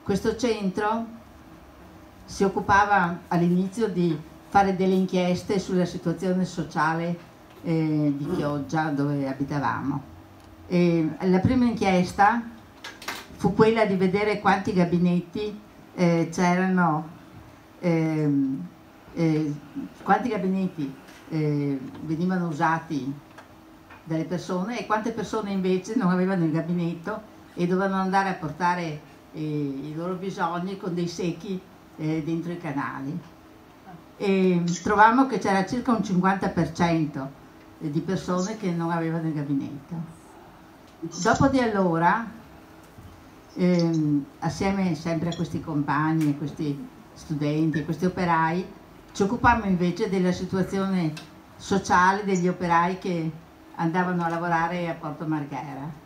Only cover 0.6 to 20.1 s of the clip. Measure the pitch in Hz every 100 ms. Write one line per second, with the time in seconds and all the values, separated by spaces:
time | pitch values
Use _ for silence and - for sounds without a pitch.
0.6 | 196 180 208 226 233 - - - - -
1.6 | - - - - - - - - 196 196
2.6 | 196 202 208 202 175 175 - 175 175 180
3.6 | 190 233 220 175 175 151 - - - 202
4.6 | 196 185 190 190 185 185 180 180 - 202
5.6 | 185 185 175 180 175 165 185 185 180 -
6.6 | 151 170 156 165 170 170 - - - -
7.6 | - 165 156 151 147 139 143 175 147 147
8.6 | 135 160 156 143 143 143 135 135 139 147
9.6 | 123 113 123 139 - - - - - -
10.6 | - 180 175 170 156 151 190 185 185 254
11.6 | 240 214 196 185 180 - 202 233 - -
12.6 | - - - - - - - - 180 185
13.6 | 220 226 208 190 185 196 214 208 202 196
14.6 | - 185 175 175 175 175 - 214 214 208
15.6 | - - - - 175 170 165 165 180 180
16.6 | 185 185 175 156 160 - - - - -
17.6 | - - 180 165 160 156 151 139 135 143
18.6 | 175 - - - - - 165 151 156 147
19.6 | - - - - -